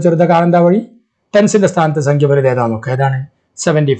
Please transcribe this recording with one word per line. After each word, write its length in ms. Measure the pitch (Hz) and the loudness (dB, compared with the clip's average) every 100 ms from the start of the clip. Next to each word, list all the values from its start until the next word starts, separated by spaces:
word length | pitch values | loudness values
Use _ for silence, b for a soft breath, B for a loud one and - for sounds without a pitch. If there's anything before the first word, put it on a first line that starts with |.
ചെറുതോ 220 | 170 165 170 | 2 2 2
കാണാൻ 160 | 170 175 | 2 2
എന്താ 120 | 170 175 | 2 2
വഴി? 140 | 202 226 _ _ _ _ | 0 -4 _ _ _ _
ടെൻസിന്റെ 340 | 208 208 214 180 | 0 2 2 0
സ്ഥാനത്ത് 280 | - 160 151 139 | 0 -2 -2 -2
സംഖ്യ 180 | 147 143 | 0 0
വലുത് 180 | 139 131 | 2 0
ഏതാ 120 | 123 117 | 0 -2
നോക്കുക. 200 | 110 127 127 | -4 -6 -4
ഏതാണ്? 220 | 139 131 139 _ _ - | -2 -4 -8 _ _ -8
സെവന്റി 300 | - 156 143 | -4 -2 0